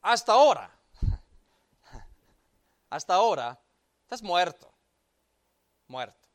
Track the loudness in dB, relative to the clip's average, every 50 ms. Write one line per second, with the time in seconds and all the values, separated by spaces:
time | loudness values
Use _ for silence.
0 | 0 0 -2 0 2 2 6 6 6 6 4 0 -4 -18 _ _ _ _ _ _
1 | -4 -4 -4 -6 _ _ _ -20 _ _ _ _ _ _ _ _ _ -20 -20 -20
2 | -20 -20 -20 _ _ _ _ _ _ _ _ _ _ _ _ _ _ _ -14 -12
3 | -4 0 2 2 2 2 0 -4 -6 -10 -12 _ _ _ _ _ _ _ _ _
4 | _ _ -16 -14 -8 -2 0 0 0 0 -4 _ -20 -20 _ _ _ _ _ _
5 | _ _ _ _ _ _ _ _ _ _ _ _ _ _ _ _ _ _ -12 -12
6 | -12 -12 _ _ _ _